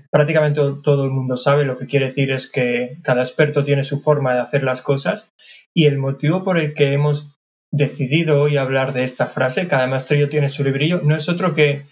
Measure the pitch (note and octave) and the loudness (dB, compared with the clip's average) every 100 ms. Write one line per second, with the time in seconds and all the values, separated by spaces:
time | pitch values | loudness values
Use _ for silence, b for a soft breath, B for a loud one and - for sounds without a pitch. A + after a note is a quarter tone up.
0 | _ D3+ D3 D#3+ D3+ D3 C#3 C#3 D3+ C#3+ | _ 0 2 2 2 2 0 0 0 0
1 | C3+ C3+ B2+ B2 C#3+ C#3+ C3+ B2+ A#2+ C#3 | 0 -2 -4 -2 2 2 0 -4 -2 -2
2 | C3 C#3+ C3+ C3 - C3+ B2 A#2+ B2 - | 0 0 -2 -2 -4 -2 0 -2 -4 -6
3 | - B2 B2 - D3 C#3+ C#3+ C#3 C3+ C#3+ | -2 0 0 0 0 0 0 0 -2 -2
4 | D3+ C#3+ C3+ B2 A#2+ C#3 C3 B2+ - C#3 | 0 0 2 0 0 -2 0 -2 -2 -2
5 | - - - _ B B B - D3 C#3 | -2 -4 -8 _ B B B 2 2 2
6 | C3+ C3+ D3+ F#3 F#3 E3+ D3+ D3 C#3 C#3+ | -2 -2 0 0 0 -2 -2 0 0 2
7 | D3 D3 - _ _ _ _ D3 C#3 - | 0 -2 -6 _ _ _ _ -2 -2 -2
8 | B2+ D#3 D#3+ C#3+ D3 C#3+ C3 C3+ C3 B2+ | -2 0 2 2 2 0 0 0 -2 -2
9 | B2+ - B2 - B2+ F#3+ F3+ C3+ B2+ C3 | -4 -2 -4 -2 -2 -2 0 0 0 -2
10 | - D3 C#3+ D3 C#3 - C#3 C3+ D#3 F3 | 0 0 2 0 -2 0 -2 0 0 0
11 | D3+ D#3 - F3 F#3 D3+ D3 C#3 B | 0 0 -2 -2 0 2 2 0 B